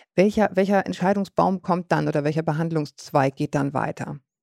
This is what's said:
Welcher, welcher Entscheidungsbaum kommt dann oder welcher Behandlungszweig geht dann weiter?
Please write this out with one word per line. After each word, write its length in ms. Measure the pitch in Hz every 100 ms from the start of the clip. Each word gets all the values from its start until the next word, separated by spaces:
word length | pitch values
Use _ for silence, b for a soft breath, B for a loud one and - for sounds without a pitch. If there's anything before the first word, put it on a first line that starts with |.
| _
Welcher, 340 | - 202 208 196
welcher 280 | 185 196 196 -
Entscheidungsbaum 760 | 185 180 202 190 - 175 190
kommt 300 | - 175 175
dann 160 | 156 151
oder 160 | 151
welcher 200 | 143 147
Behandlungszweig 920 | 160 151 165 160 147 - - 151 135
geht 180 | - 147
dann 220 | 147 139
weiter? 440 | 143 - - 160 143 _ _